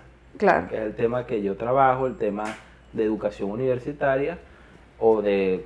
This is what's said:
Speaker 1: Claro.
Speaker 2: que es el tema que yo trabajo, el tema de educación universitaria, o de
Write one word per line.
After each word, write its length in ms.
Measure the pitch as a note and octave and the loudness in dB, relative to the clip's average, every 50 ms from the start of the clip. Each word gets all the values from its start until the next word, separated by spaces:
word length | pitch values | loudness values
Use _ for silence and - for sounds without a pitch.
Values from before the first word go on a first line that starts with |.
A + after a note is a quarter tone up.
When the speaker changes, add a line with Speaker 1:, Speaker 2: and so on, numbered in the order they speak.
| - - - - - - - - | -14 -20 -20 -20 -20 -20 -6 2
Speaker 1:
Claro. 300 | G#3 G3 E3+ - F3 F#3+ | 4 4 4 4 2 -2
Speaker 2:
que 80 | - | -6
es 60 | - A2 | -4 -4
el 120 | G#2+ - | -6 -2
tema 320 | - A#2+ A#2 A#2+ B2 B2 | 0 0 0 0 -2 -4
que 140 | - C3 A2 G2+ | -2 -4 -2 -2
yo 140 | G2 G2 | -2 -2
trabajo, 500 | G2 A2+ A#2 B2+ C#3 C3+ C3 B2+ C3 C3 | -2 -2 0 2 4 4 4 4 2 0
el 100 | C3 A2+ - | -4 -2 -2
tema 260 | A#2 G#2 G2+ G#2+ G#2+ A2 A2 - - - - - - - - | -4 -2 -2 -4 -6 -8 -10 -12 -16 -20 -20 -20 -20 -12 -4
de 120 | A#2 A2 | -2 0
educación 460 | G#2+ A2 G2+ G2+ G#2 - - G#2 G2 | 0 0 -2 -4 -6 -4 -4 -6 -6
universitaria, 840 | G2+ A#2 C3 C3 B2+ A#2+ - - C#3+ - D#3 C#3 C3+ C3+ C#3+ D#3 E3+ F3+ - - - - - - - - - - - - | -4 -2 0 0 0 -2 -4 -8 -8 -2 0 0 0 0 0 -2 -6 -8 -14 -20 -20 -20 -20 -20 -20 -20 -20 -20 -10 0
o 240 | A2 A2+ A2+ G#2+ G2+ | 4 4 4 4 4
de 420 | G2+ G2+ G2 G2 F#2+ F#2 F2+ - | 2 2 2 2 2 0 -2 -4